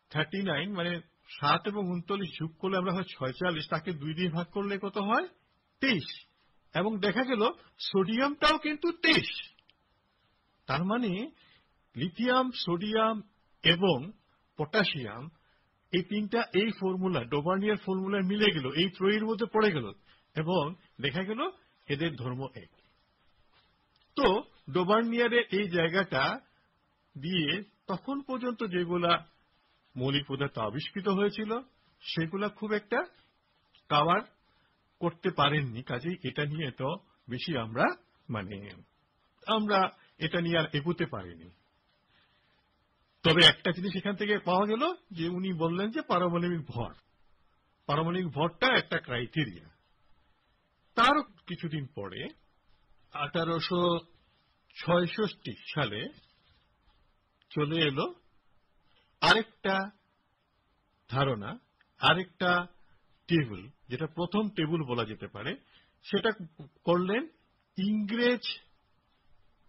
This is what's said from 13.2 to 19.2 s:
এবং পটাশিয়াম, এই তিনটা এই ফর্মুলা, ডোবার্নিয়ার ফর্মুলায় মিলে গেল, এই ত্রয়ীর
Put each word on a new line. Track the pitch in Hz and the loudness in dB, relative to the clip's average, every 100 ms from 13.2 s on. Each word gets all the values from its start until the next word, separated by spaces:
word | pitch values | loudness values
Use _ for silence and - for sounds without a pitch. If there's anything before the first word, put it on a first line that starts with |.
| - _ _ _ | -8 _ _ _
এবং | 160 170 190 131 170 - _ _ _ - | 2 4 4 2 -2 -12 _ _ _ -6
পটাশিয়াম, | 147 214 185 143 110 113 151 - _ _ _ _ _ | 0 2 2 -2 -6 -8 -14 -18 _ _ _ _ _
এই | 175 | -2
তিনটা | 180 208 208 233 - | 0 -2 0 -2 0
এই | 185 220 202 | 0 0 0
ফর্মুলা, | 190 185 185 156 | -2 0 0 0
ডোবার্নিয়ার | 117 147 160 190 214 208 | 0 -2 0 0 0 -2
ফর্মুলায় | 190 190 190 202 | -2 -4 -2 0
মিলে | 185 208 208 | 0 2 2
গেল, | 160 127 | 2 0
এই | 156 180 | 0 0
ত্রয়ীর | - 190 214 | 2 2 2